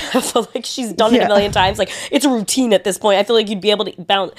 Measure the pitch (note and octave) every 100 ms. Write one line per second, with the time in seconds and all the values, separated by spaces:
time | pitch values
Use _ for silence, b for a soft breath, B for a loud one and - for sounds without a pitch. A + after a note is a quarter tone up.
0 | - B3+ - A#3+ A3 C4 - - A#3 F3
1 | A3+ A#3+ F#3 G3+ G#3 G#3 F#3 G#3 F#3+ B
2 | B C#4 C#4 A#3+ F#3+ C4 B3 F#3+ G#3 F3+
3 | G#3+ G3 G3+ A#3 G#3 G#3 G3 G#3 G3 -
4 | E3+ G3 F#3